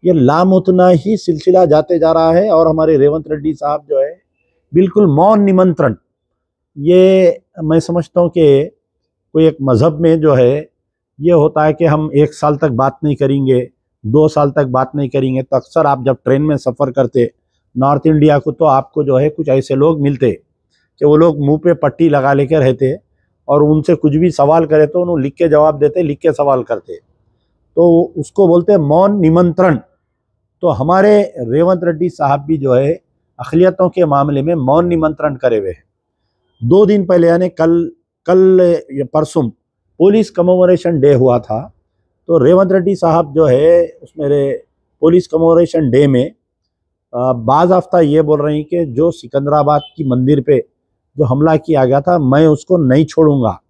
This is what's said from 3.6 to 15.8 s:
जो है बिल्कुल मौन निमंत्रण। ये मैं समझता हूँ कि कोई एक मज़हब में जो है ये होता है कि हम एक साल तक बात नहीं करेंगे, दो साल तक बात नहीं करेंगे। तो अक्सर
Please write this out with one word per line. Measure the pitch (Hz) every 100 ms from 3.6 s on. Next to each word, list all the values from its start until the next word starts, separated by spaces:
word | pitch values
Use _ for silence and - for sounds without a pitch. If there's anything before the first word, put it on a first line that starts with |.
| 147 147 143
जो | 135
है | 139 180 _ _ _ _ _
बिल्कुल | 160 190 214 208
मौन | 143 185 220
निमंत्रण। | 202 185 185 165 143 101 _ _ _ _ _ _ _ -
ये | 143 175 185 190 180 170 _ -
मैं | 156 160
समझता | 160 170 170 -
हूँ | 175
कि | 170 156 139 165 _ _ _ _ _ _
कोई | 156 160
एक | 151
मज़हब | 135 117 151 151
में | 165 160
जो | 156
है | 135 123 139 156 _ _ _ _ _
ये | 151
होता | 170 151 151
है | 156
कि | 151 165
हम | 151 156 143
एक | 151
साल | - 147 147
तक | 156
बात | 117 135 135
नहीं | 151 143
करेंगे, | 139 139 135 127 123 _ _ _ 104
दो | 131 151
साल | 151 147
तक | 139
बात | 139 127 131 147
नहीं | 139
करेंगे। | 139 131 131
तो | 131 135
अक्सर | - -